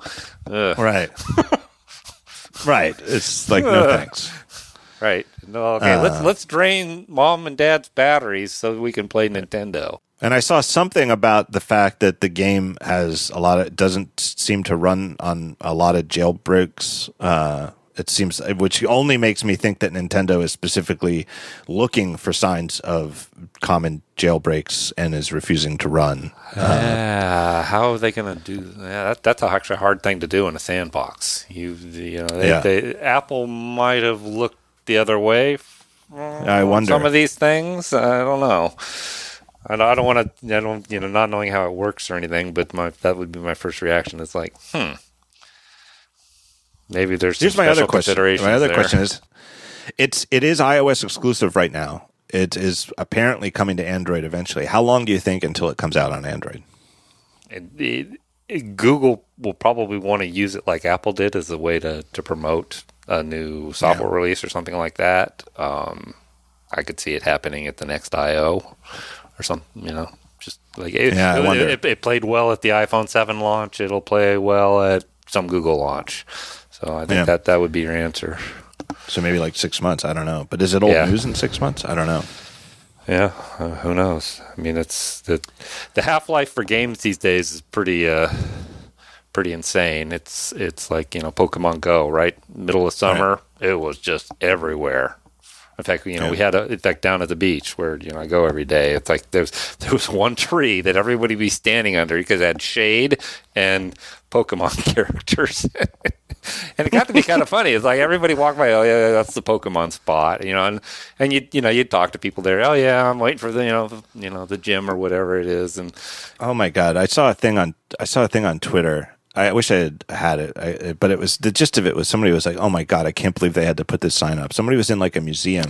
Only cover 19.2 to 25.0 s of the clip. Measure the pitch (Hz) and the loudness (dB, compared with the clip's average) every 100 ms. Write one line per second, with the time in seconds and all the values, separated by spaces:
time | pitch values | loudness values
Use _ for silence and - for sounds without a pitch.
19.2 | 113 98 107 92 110 98 95 90 90 98 | 4 2 0 0 0 0 -2 -2 -2 0
20.2 | 92 90 85 - 87 - 85 87 87 82 | 2 2 0 -4 -4 -2 -2 -2 0 -2
21.2 | 80 - - - - 90 120 - 95 82 | -4 -12 -18 -16 -6 0 0 2 -2 -2
22.2 | - 85 95 87 85 - 82 82 78 - | -4 0 0 0 -4 -6 -4 -2 -4 -10
23.2 | - - 87 - - 87 82 78 - - | -18 -20 -20 -8 0 0 0 -4 -10 -2
24.2 | 87 80 82 78 - - - - | 2 2 0 -2 -2 -6 -6 -4